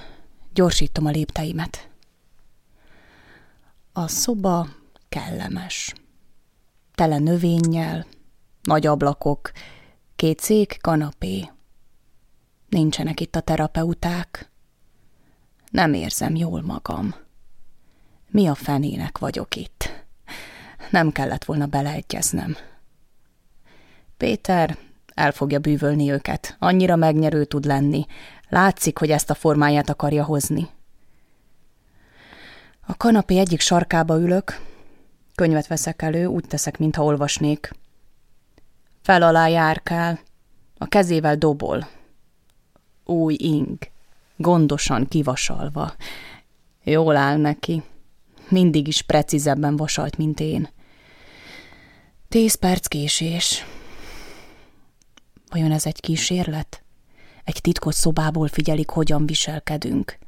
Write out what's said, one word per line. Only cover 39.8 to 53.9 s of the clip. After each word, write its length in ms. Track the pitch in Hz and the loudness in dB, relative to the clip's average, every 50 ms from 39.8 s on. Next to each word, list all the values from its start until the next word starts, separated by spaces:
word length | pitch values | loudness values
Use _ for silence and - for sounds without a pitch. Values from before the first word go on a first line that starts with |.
| - - 170 170 170 170 165 - - - - _ _ _ - - - _ _ | -2 -4 -2 0 0 -2 -2 -4 -8 -20 -20 _ _ _ -20 -20 -20 _ _
a 100 | - - | -10 -6
kezével 480 | - - 202 190 175 170 160 156 151 151 | 2 4 4 4 4 2 2 2 2 2
dobol. 520 | 151 165 156 143 147 - - 71 123 160 - - - - _ - - _ _ _ _ _ _ _ _ _ _ _ _ _ _ _ _ _ | 4 4 2 2 0 -2 -4 -4 -4 -4 -8 -16 -20 -20 _ -20 -20 _ _ _ _ _ _ _ _ _ _ _ _ _ _ _ _ _
Új 300 | - 175 165 160 156 151 | -2 0 0 2 0 0
ing, 400 | - - 165 151 143 135 - - - - - - - - _ - - _ _ _ | 0 0 0 0 0 0 -4 -6 -12 -12 -16 -16 -20 -20 _ -20 -20 _ _ _
gondosan 720 | - 156 170 175 170 156 139 143 147 - - 139 - - | -2 2 4 6 6 6 4 2 0 0 0 0 0 0
kivasalva. 840 | - - 160 143 135 127 - - - - - - 151 147 147 151 156 - - - - - - - - - - _ _ _ _ _ _ _ _ _ | 0 0 0 0 0 -2 -2 -2 -2 0 -2 -2 -4 -4 -4 -6 -6 -8 -12 -14 -14 -14 -14 -16 -18 -20 -20 _ _ _ _ _ _ _ _ _
Jól 320 | - 151 156 160 156 151 | 2 2 4 4 4 4
áll 220 | 139 139 139 143 | 4 4 4 2
neki. 460 | 151 151 147 151 - - - 165 160 - - - - - - _ _ _ _ _ - - - | 2 2 2 0 -2 -4 -4 -4 -4 -6 -8 -20 -20 -20 -20 _ _ _ _ _ -20 -2 2
Mindig 380 | 185 185 180 175 151 151 143 | 4 6 6 6 6 4 0
is 140 | 156 151 - | 0 -4 -4
precízebben 720 | - - - 151 147 - - 147 143 147 139 143 147 147 151 | 0 2 2 2 2 2 0 0 2 2 0 2 0 0 0
vasalt, 420 | 147 151 151 - - 151 147 - | 0 -2 -2 -2 -4 -4 -4 -4
mint 220 | - 156 156 151 - | -2 -2 -2 -2 -2
én. 300 | 156 156 156 147 156 - - - - _ - _ _ - - - - - - - - - - - - - - - - - - - _ _ _ - - | -4 -4 -2 -4 -4 -6 -10 -20 -20 _ -20 _ _ -20 -20 -20 -20 -20 -20 -20 -20 -20 -20 -20 -20 -20 -20 -20 -20 -20 -20 -20 _ _ _ -20 -14
Tíz 280 | - - 226 226 214 - | 0 2 4 4 4 2
perc 320 | - - 180 185 185 - | 2 2 0 0 0 -2
késés. 800 | - - 147 143 147 - - 160 165 165 175 175 - - - - - - - - - | -6 -4 -4 -2 -2 -2 -2 -2 -2 -2 -2 -2 -2 -2 -4 -6 -12 -16 -16 -18 -16